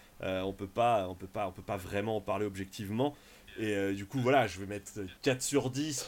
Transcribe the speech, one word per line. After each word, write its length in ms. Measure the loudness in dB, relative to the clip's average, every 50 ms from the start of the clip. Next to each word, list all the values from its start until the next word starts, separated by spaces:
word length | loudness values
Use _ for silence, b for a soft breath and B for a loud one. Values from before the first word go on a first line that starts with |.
| b b b -6
euh, 200 | -4 -2 -2 0
on 100 | -2 -2
peut 160 | -4 -6 -8
pas, 400 | -2 2 4 4 6 6 4 2
on 80 | 0 -4
peut 120 | -8 -10
pas, 200 | -6 -4 -4 -4
on 40 | -4 -4
peut 80 | -8
pas 160 | -6 -6 -4
vraiment 400 | -4 -4 -2 -2 0 0 0 0
en 20 | -2
parler 260 | 0 -2 0 0 0
objectivement. 720 | -2 -2 -4 -6 -6 -8 -8 -6 -2 0 0 0 0 0 b b b b b b -14 -8
Et, 160 | -4 0 0 2
euh, 200 | 2 2 2 0
du 120 | -2 -4
coup 140 | -4 -2 2
voilà, 260 | 4 6 6 6 6
je 140 | 4 0 -6
vais 60 | -8
mettre 260 | -6 -8 -8 -10 -10 -10 -8 -8 -8 -10 -2
quatre 200 | 0 2 2 2
sur 280 | 0 0 2 2 2 2
dix 340 | 0 -2 -2 -2 -4 -4 -6